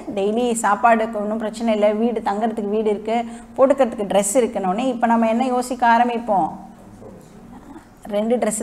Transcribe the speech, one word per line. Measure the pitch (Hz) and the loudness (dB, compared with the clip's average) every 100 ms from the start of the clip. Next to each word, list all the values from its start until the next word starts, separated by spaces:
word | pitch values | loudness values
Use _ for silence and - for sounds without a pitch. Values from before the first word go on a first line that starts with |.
| 320 202 | -4 -2
daily | 196 220 247 226 | -2 0 0 0
சாப்பாடுக்கு | 202 208 233 226 226 214 | 0 2 4 4 0 -4
ஒண்ணும் | 208 220 | -4 -4
பிரச்சனை | 214 214 233 208 | -6 -4 0 2
இல்லை, | 208 214 | 2 2
வீடு | 233 220 208 | 0 0 -2
தங்கறதுக்கு | 202 226 220 202 214 | -2 -2 -2 -2 0
வீடு | 214 | 0
இருக்கு, | 202 - 233 233 - - - | -2 -2 -4 -4 -12 -12 2
போட்டுக்கிறதுக்கு | 269 277 233 226 202 | 4 4 2 0 0
dress | 190 202 269 | 0 2 2
இருக்குன்னொடனே | 226 202 185 202 262 | 0 -2 -2 -2 -2
இப்ப | 233 233 | 0 2
நம்ம | 233 226 | 2 2
என்ன | 226 262 247 | 2 0 0
யோசிக்க | 247 240 233 233 | -2 0 2 4
ஆரம்பிப்போம்? | 240 233 226 190 196 - - - - - - - - - - - - - - - - 202 | 2 0 0 0 0 -4 -16 -20 -20 -20 -20 -20 -20 -20 -20 -20 -20 -20 -20 -20 -6 -2
ரெண்டு | 220 240 | 0 0
dress | 214 208 | 0 -2